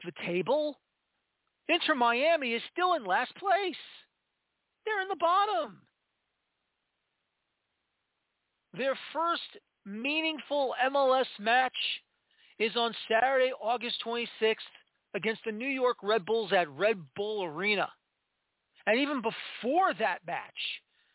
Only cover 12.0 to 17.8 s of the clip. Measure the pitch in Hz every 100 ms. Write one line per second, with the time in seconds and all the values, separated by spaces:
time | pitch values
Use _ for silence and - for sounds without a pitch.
12 | - _ _ _ _ - 214 220 233 -
13 | - 226 254 269 254 - 208 240 233 -
14 | 226 233 233 - 220 220 - - _ _
15 | _ 202 214 214 226 214 269 269 247 -
16 | 196 220 170 226 190 185 156 135 208 202
17 | 139 - 208 214 175 151 202 196